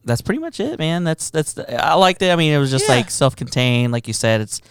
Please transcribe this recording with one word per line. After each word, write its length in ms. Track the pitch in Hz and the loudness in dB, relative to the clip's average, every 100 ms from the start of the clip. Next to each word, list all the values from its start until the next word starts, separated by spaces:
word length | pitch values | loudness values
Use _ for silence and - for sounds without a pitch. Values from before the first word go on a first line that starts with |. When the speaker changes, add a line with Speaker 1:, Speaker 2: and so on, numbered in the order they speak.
Speaker 1:
that's 160 | - 120 | -4 -2
pretty 200 | - 247 | -2 -4
much 180 | 330 - | -6 -6
it, 180 | 247 - | -6 -4
man. 260 | 156 170 | -2 -2
That's, 260 | 170 160 - | -2 -4 -4
that's 220 | 160 151 | -4 -4
the, 280 | - - 120 | -8 -6 -2
I 100 | - | 2
liked 260 | 165 185 185 | 4 4 4
it. 80 | 185 | 2
I 60 | 170 | 2
mean, 160 | 156 | 2
it 60 | 147 | 2
was 120 | 139 | 2
just, 180 | 131 427 | 2 2
Speaker 2:
Yeah. 80 | 123 | 2
Speaker 1:
like, 140 | 107 | 0
self-contained, 840 | - 135 - 123 131 127 120 123 | 0 0 0 -4 0 2 2 0
like 140 | 117 113 | -2 -6
you 40 | |
said. 260 | 110 117 110 | -2 0 0
It's, 200 | 107 - - | -2 -10 -14